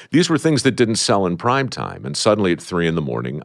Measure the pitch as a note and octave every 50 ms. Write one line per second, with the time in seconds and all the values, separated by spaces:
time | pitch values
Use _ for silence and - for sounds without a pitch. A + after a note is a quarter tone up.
0 | - - - D#3 F3 - E3 C#3+ - D#3+ D3+ B2 - C3+ G#2 - A#2+ A2 A2+ -
1 | - - A2+ G2+ F#2+ F2+ F2 E2 - A#2+ B2+ C#3 C3+ B2+ - - - F#2 F2+ -
2 | G2 - D2+ - - A2 G#2+ G#2 G2+ F2+ F2 D#2 - - F#2 F2 E2+ E2 D#2+ E2+
3 | D2+ C2 A#1+ A#1 A#1+ B1+ C2+ D2+ -